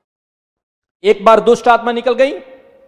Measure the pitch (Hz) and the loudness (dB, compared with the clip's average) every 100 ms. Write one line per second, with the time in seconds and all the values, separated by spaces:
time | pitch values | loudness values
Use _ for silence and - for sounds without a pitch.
0 | _ _ _ _ _ _ _ _ _ _ | _ _ _ _ _ _ _ _ _ _
1 | 190 208 214 220 185 233 254 226 226 233 | -2 0 2 2 2 0 2 0 -2 -6
2 | 240 233 269 370 - - _ _ | -4 -2 -2 -4 -18 -20 _ _